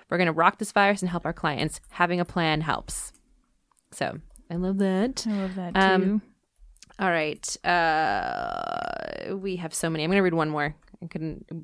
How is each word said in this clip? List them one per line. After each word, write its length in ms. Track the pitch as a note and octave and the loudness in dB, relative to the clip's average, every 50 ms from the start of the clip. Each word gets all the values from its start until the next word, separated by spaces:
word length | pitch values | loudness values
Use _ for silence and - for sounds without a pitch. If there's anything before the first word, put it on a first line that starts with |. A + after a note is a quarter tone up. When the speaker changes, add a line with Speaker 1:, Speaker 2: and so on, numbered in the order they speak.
| - - | -8 -4
Speaker 1:
We're 80 | E3 F3 | 0 2
gonna 140 | F3+ E3 D#3+ | 2 2 2
rock 260 | D#3+ E3 F#3 - - | 4 4 4 4 2
this 140 | G#3+ - - | -6 0 2
virus 280 | G#3 G3+ G3 G#3 G3 | 4 4 4 4 2
and 120 | F#3 F3 F3 | 0 -2 -4
help 120 | E3+ - | -2 -4
our 80 | D#3 E3 | -4 -6
clients. 480 | - - D#3+ C#3+ A2 C#3+ D#3 - - - - | -2 -2 -2 0 0 -2 -2 -4 -6 -16 -10
Having 280 | - - F3 E3+ F3+ F3 | 0 0 2 2 2 0
a 60 | F3 | 0
plan 380 | - - F#3 E3 D#3+ D#3 D3+ D#3+ | -2 0 0 2 2 2 0 0
helps." 500 | D#3+ B2 - - - - - - - - _ _ _ _ _ _ _ _ _ _ _ _ _ _ _ - | 0 -2 -2 -4 -8 -8 -8 -8 -10 -14 _ _ _ _ _ _ _ _ _ _ _ _ _ _ _ -8
So, 260 | - C#3 - - D#3 - - - - - - | -4 -4 -4 -4 -8 -14 -18 -20 -20 -14 -8
I 60 | E3+ | -6
love 220 | F3 F#3 F#3 G3 F#3+ | -4 -2 -2 0 0
that. 460 | G3+ F#3+ F#3+ F#3 G#3 G3+ - - - A3+ | 2 2 2 2 0 0 -2 -4 -4 -2
Speaker 2:
I 40 | G#3 G3+ F#3+ | -2 -2 -2
love 120 | F#3 F#3 | -4 -6
that, 220 | G3 F3+ F3 F3 | -6 -8 -2 2
Speaker 1:
Um, 260 | F#3+ F#3+ F#3+ F#3 F#3+ F#3+ | 4 6 6 6 6 4
Speaker 2:
too. 180 | F#3+ G#3 G#3+ - - _ _ _ _ _ _ - - - - - _ - - | 4 2 0 -2 -4 _ _ _ _ _ _ -20 -20 -20 -20 -20 _ -8 -4
Speaker 1:
all 120 | F#3+ F#3+ | 0 0
right. 460 | E3+ E3 D#3 D3+ - - - - - - - | 2 2 0 -2 -4 -6 -8 -10 -10 -4 0
Uh, 1700 | F3+ F3 F3 E3 E3 D#3 D#3 D#3 A#2 G2+ G2 - B1 B1 G1+ B1 G#1+ G1+ G1+ G1+ G1+ G1+ G1+ G1+ G1+ G1+ G1+ G1+ G1+ G1+ G1+ G1+ - F#3+ | 0 2 4 4 4 2 2 2 2 0 0 0 -2 -4 -4 -4 -6 -6 -6 -6 -6 -6 -4 -4 -6 -6 -6 -8 -8 -8 -8 -8 -6 -8
we 180 | G3 F#3 G3 F#3 | -6 -4 -4 -4
have 160 | F3 F3 D#3+ - | -4 -6 -6 -6
so 160 | - - E3 | -2 -2 -2
many. 140 | D#3+ D#3 D3+ | 0 0 2
I'm 80 | E3 | 2
gonna 140 | F#3+ G3+ F#3+ | 4 4 4
read 100 | F3+ E3 | 4 4
one 160 | E3 D#3 D#3 | 2 2 2
more. 240 | D3+ D3+ D3 D3 D3+ - _ - - - | 0 0 -2 -2 -4 -8 _ -20 -20 -16
I 60 | F3 | -14
couldn't, 400 | E3 - E3+ D#3+ D#3+ D3+ - - - E3 E3 | -10 -8 -6 -6 -6 -8 -10 -12 -12 -12 -12